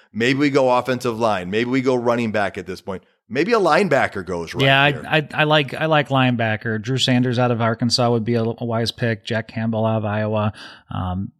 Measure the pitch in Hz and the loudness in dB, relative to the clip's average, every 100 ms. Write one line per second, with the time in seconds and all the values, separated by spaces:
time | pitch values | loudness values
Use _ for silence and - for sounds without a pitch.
0 | _ 104 117 135 147 139 131 123 123 123 | _ -2 0 2 2 4 4 2 0 -2
1 | 123 110 113 98 90 107 120 135 127 127 | -2 0 0 0 -2 -2 0 0 2 2
2 | 120 120 113 107 98 98 90 90 - 92 | 2 0 0 -2 -2 -4 -10 -10 -10 -12
3 | - _ _ 120 180 226 175 156 196 135 | -12 _ _ -2 0 2 4 2 4 2
4 | 104 101 87 87 82 117 135 135 143 139 | 2 -2 -6 -6 -6 0 4 4 4 0
5 | - 156 147 - 151 151 139 - 160 151 | -2 -2 -2 -2 2 2 0 -4 0 2
6 | 143 135 127 120 113 107 117 110 107 131 | 2 2 2 2 0 -2 -4 -4 -2 -2
7 | - 123 123 120 123 113 113 113 120 - | 2 2 2 2 0 2 0 0 0 2
8 | 120 120 110 117 113 113 120 117 113 - | 2 2 0 0 -2 -4 -4 -2 -2 -2
9 | 120 110 - 113 113 - 113 110 110 110 | -4 -4 -4 -6 -4 -4 -2 0 0 0
10 | 107 107 107 107 107 - - - _ - | -2 -2 -2 0 -2 -4 -18 -20 _ -6
11 | 92 90 98 - | -4 -4 -6 -8